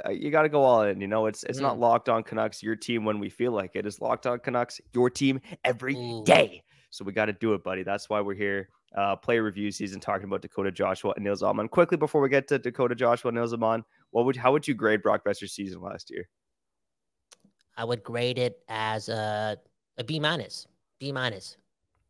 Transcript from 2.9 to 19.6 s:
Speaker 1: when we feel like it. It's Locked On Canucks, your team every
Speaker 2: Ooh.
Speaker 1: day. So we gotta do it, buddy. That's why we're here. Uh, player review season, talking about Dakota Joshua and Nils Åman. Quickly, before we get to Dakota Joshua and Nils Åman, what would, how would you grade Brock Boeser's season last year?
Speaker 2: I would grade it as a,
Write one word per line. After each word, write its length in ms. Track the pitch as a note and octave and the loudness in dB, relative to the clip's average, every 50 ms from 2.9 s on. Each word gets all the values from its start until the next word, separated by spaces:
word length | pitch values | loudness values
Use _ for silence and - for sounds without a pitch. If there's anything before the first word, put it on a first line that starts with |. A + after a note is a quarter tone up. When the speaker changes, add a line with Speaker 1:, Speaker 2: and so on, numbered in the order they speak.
| A#2+ A2+ G#2+ | -4 -2 0
Speaker 1:
when 140 | G#2+ G#2+ G#2 | 0 -2 -2
we 100 | G2+ G2+ | -4 -6
feel 220 | - - A#2+ B2 | -6 -2 -2 0
like 240 | A#2 G2+ F#2+ F#2 - | 0 -2 -4 -4 -6
it. 100 | G2 G2+ | -6 -6
It's 140 | G#2 G2+ - | -6 -6 -6
Locked 280 | - A#2 A#2+ - - B2+ | -4 -2 -2 -2 -2 -2
On 120 | B2 B2 | -4 -2
Canucks, 400 | - C3+ A#2+ B2 A#2+ - - - - _ - | -4 -2 -2 -2 -2 -2 -6 -16 -14 _ 2
your 160 | A#2+ B2 B2+ | 4 4 4
team 320 | - - C#3 C3+ C3 B2+ - - E3 - - | 4 2 2 2 2 0 -4 -12 -12 -4 -2
every 320 | C3+ B2 A#2 B2+ C3 C#3 | -2 -2 -2 -4 -6 -6
Speaker 2:
Ooh. 280 | B2 A#2+ A#2+ A#2 A2+ G#2+ | -6 -6 -8 -8 -2 4
Speaker 1:
day. 400 | - - - C3 G2+ - - _ _ _ _ _ _ | 6 6 6 6 4 0 -10 _ _ _ _ _ _
So 120 | - - G2 | -16 -12 -10
we 100 | G2 G2 | -6 -2
gotta 200 | A2 G#2+ G#2+ G2+ | 0 0 0 0
do 200 | - A2+ A2+ G#2 | 0 0 0 0
it, 80 | F#2 - | 0 0
buddy. 200 | F#2 F#2 F#2+ F#2+ | -4 -4 -4 -4
That's 260 | G2 G2+ G#2 - - | -4 -4 -4 -4 -2
why 120 | G#2+ G#2 | -2 -2
we're 140 | G2+ G2+ G2 | -2 -2 -4
here. 340 | G2 G#2 G2+ G2 G2 F#2+ - _ _ _ _ - | -4 -2 -2 -2 -2 -4 -8 _ _ _ _ -4
Uh, 200 | G2 G2 G2+ G2 | -2 -2 -2 -2
player 260 | F#2 - - A#2+ A#2 | -2 0 0 2 2
review 300 | A2 G#2+ F2+ G2+ G#2 G#2 | 2 0 -2 -4 -4 -6
season, 280 | F#2+ - G#2+ G2 G2 F2+ | -4 -6 -8 -8 -8 -8
talking 240 | - - G#2 F#2+ G2+ | -6 -4 -4 -4 -4
about 160 | G2 F#2+ - | -4 -6 -6
Dakota 300 | - - - - G2 G2 | -6 -6 -6 -4 -2 -2
Joshua 420 | F#2 - G2 F#2+ F#2+ - - G#2 - | 0 0 0 0 0 -2 -2 -4 -4
and 80 | - G2+ | -2 -2
Nils 180 | G2+ G2+ G2+ | -2 -2 0
Åman. 280 | G2+ G2+ G#2 G#2+ G#2+ A2+ | 0 0 0 0 -2 0
Quickly, 260 | - F3 F3 - - D3 | 4 4 4 4 4 0
before 240 | D#3 D3 - D3+ | 0 0 2 2
we 60 | C#3 C3+ | 2 4
get 180 | C#3 C#3 C3 - | 2 2 2 2
to 100 | C#3+ B2+ | 0 0
Dakota 340 | A2+ B2 A2+ - C3 A#2+ B2 | -2 -2 -2 0 0 0 0
Joshua 360 | A2+ B2+ A#2 A#2+ A#2+ - B2 | 2 2 2 2 2 0 -2
and 80 | A#2 A#2 | -2 0
Nils 160 | A#2+ A#2 A#2 | -2 -2 -2
Åman, 300 | A#2 A2+ A2 A2+ A2+ G#2+ _ _ _ _ _ | 0 0 0 0 0 -2 _ _ _ _ _
what 140 | - A#2 A#2+ | 0 2 2
would, 100 | C3 C3 | 2 2
how 160 | B2+ A#2+ B2+ | 2 4 4
would 160 | C#3 D#3 D3+ D3 | 4 4 2 0
you 60 | C3 | -2
grade 280 | G#2 G#2+ G#2+ G#2+ G#2 | 2 4 4 4 4
Brock 220 | - G#2 G2+ G2+ - | 4 4 2 2 2
Boeser's 300 | G#2 G2 - G2+ G2 - | 0 -2 -2 -4 -12 -10
season 280 | - G2+ F#2+ F#2 F2 | -8 -8 -8 -8 -10
last 280 | F2 F#2+ G2+ G2 - - | -12 -12 -12 -12 -14 -12
year? 160 | - - F2+ _ _ _ _ _ _ _ _ _ _ _ _ _ _ _ _ _ _ _ _ _ - _ _ _ _ _ _ _ - | -12 -12 -12 _ _ _ _ _ _ _ _ _ _ _ _ _ _ _ _ _ _ _ _ _ -20 _ _ _ _ _ _ _ -10
Speaker 2:
I 80 | A2+ A2+ | -6 -4
would 180 | A#2 B2 A#2 - | -4 -4 -4 -4
grade 340 | - A#2 A#2+ B2 B2 B2 B2+ | -6 -4 -2 0 0 0 0
it 260 | B2 A#2+ B2 - _ - | 0 -2 -2 -6 _ -8
as 420 | A2+ A2 A2 A2 A2 A2 G#2+ - | -6 -4 -2 -2 -2 -2 -4 -4
a, 480 | A2+ A2 G#2+ G#2+ G#2+ G#2+ G#2+ A2 G#2 - | -4 -2 -2 -2 -2 -2 -2 -4 -4 -6